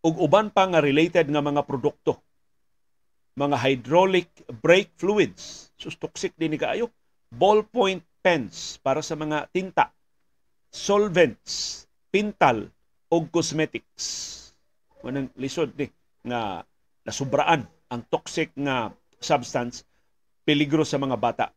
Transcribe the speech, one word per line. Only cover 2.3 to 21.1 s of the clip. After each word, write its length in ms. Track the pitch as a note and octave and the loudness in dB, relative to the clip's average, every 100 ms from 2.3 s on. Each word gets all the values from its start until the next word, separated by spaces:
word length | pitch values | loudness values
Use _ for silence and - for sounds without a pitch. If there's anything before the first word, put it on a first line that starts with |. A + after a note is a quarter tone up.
| _ _ _ _ _ _ _ _ _ _ - | _ _ _ _ _ _ _ _ _ _ -4
Mga 180 | C#3+ C3+ | -2 0
hydraulic 640 | C3 C3 A#2 E3 F#3+ F#3 F3 _ - A#2 | 0 0 2 2 4 2 -2 _ -18 -4
brake 320 | D#3 F3+ - _ | 4 4 4 _
fluids, 720 | F3+ G#3+ B2+ - - - - _ | 0 2 0 -2 -18 -18 -20 _
sus, 160 | - | -16
toxic 400 | - - - F#3 | -10 -12 -8 -8
din 160 | _ D#3+ | _ -4
ni 80 | D3+ | -2
kaayo. 320 | B2 G3 - _ _ _ _ | -4 -4 -6 _ _ _ _
Ballpoint 720 | A#2 F#3+ G#3+ G#3+ B3 G3 F#3 _ _ | 2 4 4 2 0 0 0 _ _
pens 560 | F#3 E3 G#2+ - - - | 2 2 -2 -10 -14 -6
para 220 | C3+ C3+ D3+ | -2 -2 -4
sa 80 | |
mga 320 | D3+ D3+ D3+ - | -6 -4 -4 -4
tinta, 380 | F3+ F#3 - - _ _ _ _ _ _ _ _ | -6 -2 0 0 _ _ _ _ _ _ _ _
solvents, 1120 | - - G3+ G#3 F3 D3+ - - - - - _ _ _ | -8 0 2 2 4 2 2 -12 -8 -8 -10 _ _ _
pintal, 640 | G3 G#3 - C3+ A2+ F#2+ _ _ _ _ | -2 -2 4 4 4 -4 _ _ _ _
ug 160 | E3+ E3 | -2 0
cosmetics. 760 | E3+ D#3+ D3+ D#3 A2+ _ - - - - - - _ _ _ _ _ | -2 -2 -2 -4 -6 _ -12 -10 -10 -12 -16 -20 _ _ _ _ _
Manang 240 | B2 C#3 C3 - | -10 -8 -8 -8
lisod 360 | C3+ - C3+ - | -8 -4 -4 -4
ni 140 | C3 _ _ _ | -8 _ _ _
nga 400 | A#2 A#2+ G#2+ F2+ - _ _ _ | -8 -4 -4 -8 -12 _ _ _
nasubraan 640 | - - C3+ C3+ D3+ D#3+ A2+ _ _ | -12 -8 -2 0 2 0 -2 _ _
ang 120 | A#2+ - | -12 -4
toxic 460 | D#3 - - D#3 - | -6 -4 -6 -4 -4
nga 380 | C#3+ C3 G#2+ - _ _ | -2 -2 -4 -10 _ _
substance, 640 | - D3 A#2+ C3 A#2+ - _ _ _ _ _ _ - | -2 0 0 -6 -6 -10 _ _ _ _ _ _ 0
peligro 320 | D3 D3 D#3 | 0 2 2
sa 160 | D3 C#3+ | 2 -2
mga 200 | C3+ | -2